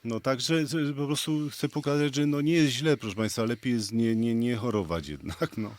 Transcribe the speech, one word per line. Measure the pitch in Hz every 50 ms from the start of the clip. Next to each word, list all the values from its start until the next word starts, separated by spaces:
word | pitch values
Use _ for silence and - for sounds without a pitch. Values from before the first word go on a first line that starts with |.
| -
No | 117 113 113
także, | - 135 135 123 127 - 160 165 156
że | 131 151 160 147 143 143
po | 139 143
prostu | 139 151 147 - - 156 151 151 143
chcę | - - - 139
pokazać, | - 156 143 143 143 147 147 147 131
że | 143 147
no | 147 147 143
nie | 147 151
jest | 170 165 156 139
źle, | 123 120 147 160 147
proszę | 120 - 107 92
państwa, | 107 110 104 - - 113
lepiej | 113 120 113 - 131
jest | 120 117 104 98
nie, | 110 113 117 113 113
nie, | 110 117 117 117
nie | 113 117 120 120
chorować | 110 113 123 107 107 92 78 85 82 73 71
jednak, | 76 69 - - 80 - 165 156 - 113
no. | 107 104 110